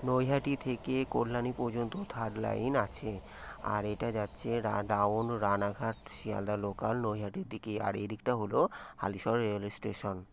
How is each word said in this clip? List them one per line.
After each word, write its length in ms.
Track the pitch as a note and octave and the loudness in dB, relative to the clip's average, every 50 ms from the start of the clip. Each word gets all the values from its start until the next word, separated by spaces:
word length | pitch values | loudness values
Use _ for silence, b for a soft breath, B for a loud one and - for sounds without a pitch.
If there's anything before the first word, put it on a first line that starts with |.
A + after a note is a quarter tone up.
| - B2+ | 2 4
নৈহাটি 420 | B2+ B2+ B2+ B2+ C#3 C#3 - C#3+ C#3+ C3 - | 4 4 4 4 4 2 2 2 -2 0 0
থেকে 300 | C3+ B2 A2+ - - C3 C3 C3+ B2+ - | -2 -2 -2 0 0 2 2 2 2 2
কল্যাণী 380 | A#2+ A#2+ A2+ A#2+ A#2+ A#2+ B2 B2 B2 | 0 2 2 2 0 0 0 0 0
পর্যন্ত 340 | B2 A#2 A2 A#2+ A#2+ A2+ - F#3+ G3+ - - | -2 0 0 0 -2 -2 -2 -6 -6 -6 -4
থার্ড 200 | A#2+ A2+ G#2+ G#2 A2 A2 | -4 -4 -2 -2 -2 0
লাইন 280 | A2 G#2+ G#2 A2 B2+ C#3+ C3+ G#2+ | 0 0 2 2 2 4 2 2
আছে, 260 | G2+ - - - A2 G#2 F#2+ B B B B B B B B - G#2 G#2 | 2 -2 -6 -6 -6 -6 -6 B B B B B B B B -2 0 0
আর 80 | G#2 G#2 G#2+ G#2 | 2 2 0 -2
এটা 160 | G2 - A#2 A2 | 0 -2 0 0
যাচ্ছে 320 | A2 G#2 G2+ - - - A#2+ A#2 A#2+ A2 | 0 -2 -2 -6 -8 -4 0 0 0 2
রা-, 200 | A2 G#2+ G2+ G2+ G2+ | 2 0 0 2 2
ডাউন 340 | G#2+ G2+ G#2 G2+ G#2 A2 A2+ A#2 A#2+ A2 G#2+ | 4 4 6 4 4 4 2 2 0 2 4
রানাঘাট 520 | G2+ G2+ G2+ G2+ G2+ G2+ - B2+ A2+ A2 - - - - | 4 4 4 2 0 0 -2 -2 -4 -4 -4 -10 -16 -16
শিয়ালদা 380 | - - G#2+ G#2 G2+ G2+ G2+ G#2 G#2 G2+ | -8 -4 -4 -2 -2 0 0 0 0 0
লোকাল 280 | G2+ G2 - - G#2+ A#2 B2 A#2+ | -2 -2 -2 0 0 0 2 2
নৈহাটির 420 | A2 G#2+ G#2+ G#2+ G2+ F#2+ F#3+ F#3+ A#2 A2 | 0 0 0 -2 -4 -4 -6 -6 -6 -8
দিকে, 200 | G#2+ - A2 G#2 G#2+ G#2 | -8 -6 -4 -4 0 0
আর 80 | G2+ G2+ G#2 | 0 0 0
এই 60 | G#2 G2+ | -2 -4
দিকটা 220 | A2 G#2 - B2+ B2 A#2 | -4 -2 0 0 2 2
হলো 180 | G#2+ G2+ G#2 B2 D#3+ G#3+ B B B B B - | 0 2 4 4 4 4 B B B B B -4
হালিশহর 380 | - F#2+ G2+ F#2+ - A2+ A2+ A#2+ A#2 | -2 -2 -2 0 0 2 2 4 4
রেলওয়ে 300 | G#2+ G#2 G#2 G2+ G#2 - | 2 0 0 -2 -4 -6
স্টেশন। 400 | - - G#2+ G2 - - G#2 F#2+ F#2 F#2 - | -4 -4 -4 -4 -2 -4 -4 -4 -4 -8 -14